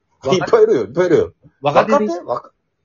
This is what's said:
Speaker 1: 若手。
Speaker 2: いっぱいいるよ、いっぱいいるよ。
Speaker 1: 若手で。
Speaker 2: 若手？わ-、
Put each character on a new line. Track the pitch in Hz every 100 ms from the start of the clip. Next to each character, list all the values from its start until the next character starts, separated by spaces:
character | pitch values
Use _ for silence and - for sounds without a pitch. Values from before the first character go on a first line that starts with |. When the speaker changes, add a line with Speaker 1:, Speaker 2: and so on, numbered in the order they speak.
| _ _
Speaker 1:
若 | 131
手。 | 180
Speaker 2:
い |
っ | 185
ぱ | 220
い |
い | 214
る | 170
よ、 |
い | 110
っ |
ぱ | 139
い | 180
い |
る | 143
よ。 | 85 - _ _
Speaker 1:
若 | 139 151 202
手 |
で。 | 269
Speaker 2:
若 | 214
手？ | 349 302
わ-、 | - - _ _ _